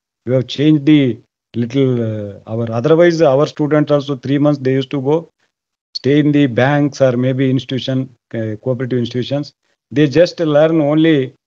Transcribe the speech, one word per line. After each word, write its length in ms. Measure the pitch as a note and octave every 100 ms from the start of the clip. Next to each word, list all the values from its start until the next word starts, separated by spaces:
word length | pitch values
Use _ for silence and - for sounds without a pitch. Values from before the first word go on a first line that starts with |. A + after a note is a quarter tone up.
| _ _ -
We 80 |
have 140 | B2+ B2
changed 380 | - D3 D#3 C#3
the 340 | D3+ C3 A2 _ _ _ A2+
little, 800 | A#2 C3 C3 B2 A2+ G#2+ G2+ G2
uh, 40 | -
our, 240 | A2+ A#2
otherwise 500 | A2+ C3 D#3+ F3 E3
our 260 | D#3 C3+ D3
students 440 | - D3+ D3+ -
also 240 | D3 C3+ C#3
three 220 | B2+ C#3+
months 220 | D3 D3
they 140 | C3
used 180 | C3 C3+
to 100 | D3
go, 260 | C3 D#3+ E3 _ _ _ _ _ _ -
stay 240 | C3 D3
in 120 | D3
the 140 | D3 C#3
banks 560 | A#2 B2+ D3 C#3+ C#3+
or 160 | C3 B2
maybe 320 | B2+ C3 C3+
institution, 600 | C3 - C3 B2 C3 C3 - _
uh, 220 | A#2 A2 G#2+
cooperative 360 | C3 B2 B2+ B2+
institutions. 540 | A#2 B2 A2+ C#3+ D3 - _ _ _
They 180 | A#2+ D3+
just 320 | C3 E3+ F3
learn 400 | D#3+ D3 D#3+ E3
only 540 | C#3+ D3+ D#3+ D3+ C3 -